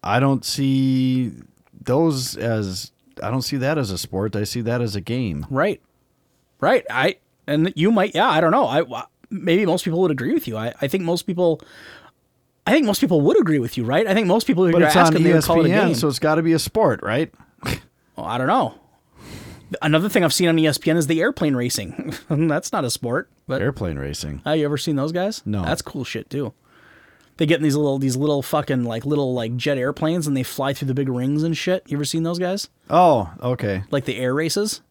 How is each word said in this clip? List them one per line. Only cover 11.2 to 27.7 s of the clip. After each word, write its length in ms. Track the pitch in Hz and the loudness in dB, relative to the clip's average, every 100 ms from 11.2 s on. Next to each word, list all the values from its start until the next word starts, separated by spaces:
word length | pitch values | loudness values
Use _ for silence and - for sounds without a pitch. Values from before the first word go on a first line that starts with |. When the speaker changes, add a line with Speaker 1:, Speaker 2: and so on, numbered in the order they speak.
Speaker 2:
people, 360 | - 175 180 156 - - - - - _ _ _ _ _ - | -2 0 2 0 -6 -20 -20 -20 -20 _ _ _ _ _ 0
I 40 | |
think 140 | 269 254 | 2 2
most 160 | 196 | 2
people 180 | - 165 | 2 4
would 180 | 147 - | 4 4
agree 200 | 185 147 | 4 0
with 180 | 120 - | -2 -4
you, 80 | |
right? 220 | 113 147 220 | 0 0 2
I 80 | |
think 120 | 190 196 | 2 4
most 200 | 208 - | 2 2
people 180 | 214 | 2
who 80 | 185 | 4
Speaker 1:
But 100 | 170 | 6
Speaker 2:
are 20 | 156 | 6
Speaker 1:
it's 100 | 156 | 6
on 60 | 170 | 6
Speaker 2:
asking, 140 | 156 | 6
they 100 | 165 | 6
would 80 | 160 | 4
call 160 | 151 165 | 4 4
it 60 | 165 | 4
a 20 | |
Speaker 1:
E 40 | |
S 40 | 196 | 4
P 40 | |
N, 40 | 185 | 2
Speaker 2:
game. 60 | 123 | 2
Speaker 1:
so 120 | 151 | 0
it's 100 | 131 | 0
gotta 220 | 151 156 | 0 2
be 120 | 165 | 2
a 40 | 160 | 2
sport, 420 | - 220 202 110 | 0 2 2 0
right? 280 | - 117 160 _ _ _ | -2 -2 -2 _ _ _
<laughs> 160 | - - - _ _ - | -8 -8 -10 _ _ -12
Speaker 2:
Well, 100 | 80 | -6
I 120 | 117 | -4
don't 80 | 131 | 0
know. 280 | 240 151 - _ _ _ _ - - - - - - | 0 0 -6 _ _ _ _ -18 -18 -18 -20 -14 -4
Another 260 | 151 156 196 | 0 2 2
thing 160 | 208 | 2
I've 80 | 170 | 2
seen 140 | - 175 | 2 2
on 100 | 165 | 4
E 80 | 156 | 2
S 120 | 139 | 2
P 120 | - | 0
N 60 | 165 | 2
is 100 | 147 | 2
the 140 | 160 | 2
airplane 340 | 208 277 156 | 0 0 -2
racing. 600 | 131 123 - 98 - 156 - | 0 -2 -4 -6 -10 -10 -10
<laughs> 60 | - | -4
That's 440 | 147 160 151 - | 0 0 0 -2
not 120 | 214 | -4
a 60 | 127 | -4
sport, 400 | - 120 131 - _ - | -4 -4 -4 -4 _ -8
but 160 | 131 | -2
Speaker 1:
Airplane 360 | 123 131 95 71 | -2 -2 -4 -4
racing. 440 | 69 73 76 73 | -6 -8 -8 -8
Speaker 2:
Oh, 80 | - | -2
you 120 | 156 | -2
ever 120 | 147 147 | 0 -2
seen 200 | - 143 | -2 -2
those 160 | 147 | -2
guys? 300 | 175 190 220 - | -4 -4 -6 -6
Speaker 1:
No. 160 | 104 | -4
Speaker 2:
That's 180 | 120 - | -2 -4
cool 220 | - 156 | -6 -10
shit 240 | 123 113 104 | -8 -8 -8
too. 220 | 139 123 - _ _ - - _ _ _ - | -6 -8 -10 _ _ -20 -20 _ _ _ -4
They 100 | 165 | 0
get 100 | 160 | 2
in 60 | |
these 140 | 151 | 2